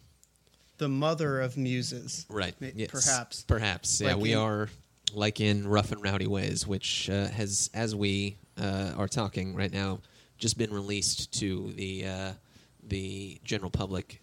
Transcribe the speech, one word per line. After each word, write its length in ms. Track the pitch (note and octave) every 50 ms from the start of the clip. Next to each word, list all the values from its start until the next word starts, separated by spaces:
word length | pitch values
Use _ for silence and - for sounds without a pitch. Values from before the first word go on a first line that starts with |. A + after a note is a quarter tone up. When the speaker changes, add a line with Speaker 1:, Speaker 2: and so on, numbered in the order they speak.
| - - _ _ - _ _ _ _ _ _ _ _ _ _
Speaker 1:
The 120 | - D3+ C#3
mother 500 | C3+ C3+ D3 D#3 E3 D#3 D#3+ C#3+ C3+ C3
of 160 | C3 B2 B2
muses. 720 | C#3 C3 B2+ B2+ B2+ B2 - C3 A#2+ - - - - - -
Speaker 2:
Right. 260 | G#2+ G#2 F#2 F2+ - -
Speaker 1:
May-, 140 | C3+ C3 -
Speaker 2:
Yes. 140 | G#2+ A2 -
Speaker 1:
perhaps. 520 | - C3+ - - C3 B2 A#2 - - - -
Speaker 2:
Perhaps. 580 | - B2 A2 A2 G2+ F2+ - - - - -
Yeah, 60 | G#2 G2
Speaker 1:
Like 140 | F2+ G2+
Speaker 2:
we 100 | G#2+ A2+ A2+
Speaker 1:
in 40 | A2
Speaker 2:
are 300 | A2 A2 G#2+ G#2 G#2+ G#2 - - - _ _ _ - - G#2
like 260 | G#2+ G#2 G#2+ - -
in 260 | G#2+ G#2 G#2 G2+ G2+
Rough 260 | G2+ G#2 G#2 G2+ G#2
and 100 | A2 G#2
Rowdy 240 | G2+ G2 G2 F#2+ F#2+
Ways, 400 | G2 G2+ G2 G2 G2+ G2+ - -
which, 420 | G#2 G2 F#2+ - - - - - -
uh, 200 | G2 G2+ G2 -
has, 420 | - A2 G#2+ G2 G2 - - -
as 240 | - G#2+ A#2 A2 G#2+
we, 400 | G2+ G#2 G2+ G2 G2 G2+ G2+ G#2 - - _ - -
uh, 320 | A2 G2 F#2+ F#2+ G2 F#2 - -
are 100 | G2+ -
talking 460 | - B2+ G#2+ F#2+ - F#2+ F#2 F#2+ F#2
right 180 | F#2+ G2 F#2
now, 280 | - G2 G2 F#2+ F#2 F#2 - - - - - _ _ -
just 200 | A#2 A2+ - A#2
been 160 | A2+ G#2+ G#2
released 580 | G2+ G2 G2+ G#2 G2+ F#2 - - - - - - -
to 320 | G#2+ G2 F#2+ G2+ G2 G2+ F#2+
the, 280 | G2+ G2 F#2+ F#2+ F#2+ -
uh, 280 | F#2+ F#2 F#2 F#2+ F#2+ F#2+ - _ _ - - - _ _ _
the 560 | - A2 G2 G2 F#2+ F#2+ F#2+ G2 G2 F#2+ D#2+ - -
general 260 | - A2 G2+ F#2+ F2+
public 500 | - - G2 F#2+ F#2+ F2+ - - - -